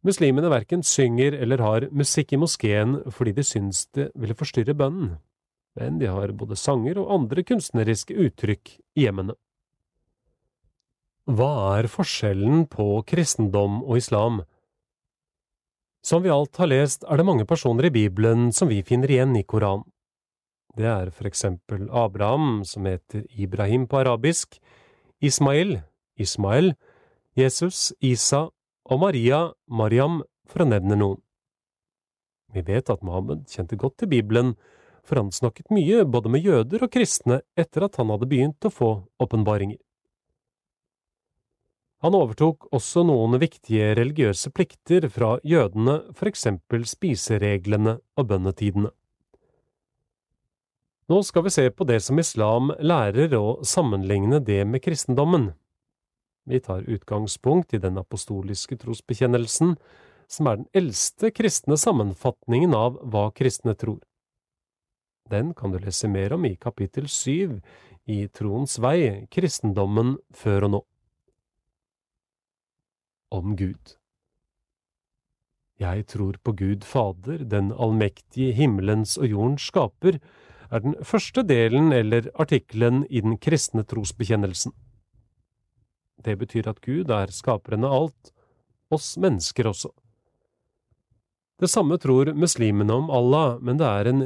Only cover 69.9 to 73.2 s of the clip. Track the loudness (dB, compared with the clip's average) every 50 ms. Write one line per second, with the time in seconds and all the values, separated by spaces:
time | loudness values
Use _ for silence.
69.9 | 2 0 2 0 -2 -4 _ _ -20 -6 -2 0 0 2 2 0 0 -2 -4 _
70.9 | _ _ _ _ _ _ _ _ _ _ _ _ _ _ _ _ _ _ _ _
71.9 | _ _ _ _ _ _ _ _ _ _ _ _ _ _ _ _ _ _ _ _
72.9 | _ _ _ _ _ _